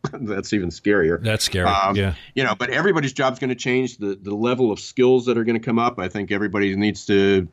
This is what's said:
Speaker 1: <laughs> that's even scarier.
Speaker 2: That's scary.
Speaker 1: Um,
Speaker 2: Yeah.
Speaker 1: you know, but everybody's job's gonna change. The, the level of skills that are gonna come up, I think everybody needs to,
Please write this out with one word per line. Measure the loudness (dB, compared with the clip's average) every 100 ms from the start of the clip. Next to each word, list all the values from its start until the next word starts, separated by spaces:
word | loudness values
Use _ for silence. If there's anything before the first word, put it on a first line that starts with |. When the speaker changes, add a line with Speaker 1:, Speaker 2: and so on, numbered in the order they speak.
Speaker 1:
<laughs> | -10
that's | -8 -8 -8 -4
even | -4 -4
scarier. | -4 0 2 2 0
Speaker 2:
That's | -2 -2
scary. | -2 0 0
Speaker 1:
Um, | 2 2 0
Speaker 2:
Yeah. | -2 -4 -8
Speaker 1:
you | -2
know, | -2
but | -2 -2
everybody's | 0 0 0 -2
job's | 0 -2 0
gonna | -4
change. | -4 -2 0 -2 -4
The, | -8 -6
the | -6
level | -2 -2 2 0
of | -2
skills | -8 2 4 4 2
that | 0
are |
gonna | 0 -2
come | 0 0
up, | 0 -2
I | -6
think | -6 -4
everybody | -2 -2 0 0
needs | 2 0 -2 2
to, | 4 6 4 0